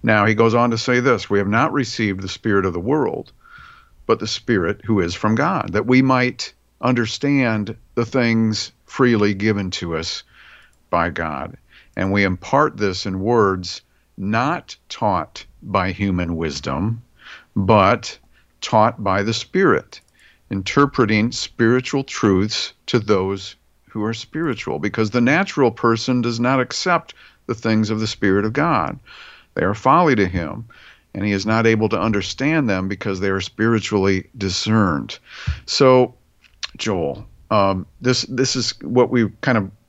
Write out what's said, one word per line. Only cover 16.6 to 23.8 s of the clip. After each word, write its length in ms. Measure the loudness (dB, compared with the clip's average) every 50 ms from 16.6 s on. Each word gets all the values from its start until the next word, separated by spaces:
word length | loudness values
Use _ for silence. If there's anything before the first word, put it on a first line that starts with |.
| -6 -6 -4 -2 -2 -4 -4 -6 -10 _ _ _ -20 -20 -20 -20 -20 _ _
but 640 | -2 2 4 6 6 6 4 4 2 -2 -12 -16 -16 _ _ _ _ _ _ _ _
taught 420 | -8 0 2 2 2 2 0 -2 -4
by 200 | -2 -2 0 0
the 100 | -2 -4
Spirit, 680 | -4 -6 _ -2 2 2 4 2 2 0 _ -20 -20 _ _ _ _ _ _ _ _ _ _
interpreting 840 | -8 -6 -6 -2 2 2 2 2 4 0 2 2 4 2 2 0
spiritual 720 | -2 -6 -10 -10 -2 0 2 2 2 2 0 -2 -4 -4 -4
truths 680 | -4 -6 0 2 2 4 4 2 0 -4 -6 -8 -8 -12 _ _
to 140 | -2 -2 -2
those 560 | 2 2 0 0 0 -2 -4 -6 -8 -16 -18 _ _ _ _ _